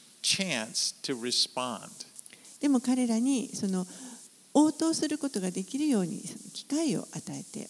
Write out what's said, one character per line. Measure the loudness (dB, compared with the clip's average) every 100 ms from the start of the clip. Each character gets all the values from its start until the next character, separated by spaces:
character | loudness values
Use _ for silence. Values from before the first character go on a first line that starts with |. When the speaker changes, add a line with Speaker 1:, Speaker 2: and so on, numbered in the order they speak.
| -20 -4
Speaker 1:
chance | 0 2 2 0 0 -2 -2 -4
to | -4 -2
respond. | 0 0 0 -2 -4 -4 -8 -14 -16 -18 -20 -20 -18 -2
Speaker 2:
で | 2
も | 4
彼 | 4 2 4
ら | 4
に | 4 2 0
そ | -2 0
の | 0 -2 -8 -16 -16 -20 -20 2
応 | 6 6
答 | 4 0
す | 2 0
る | -2
こ | -2
と | -2
が | -2
で | -2
き | -4 -2
る | 2
よ | 4
う | 2
に、 | -2 -8
そ |
の | -12 -12
機 | -12
会 | -2 0 2 0
を | -2
与 | -10 -8 -10
え |
て | -10 -10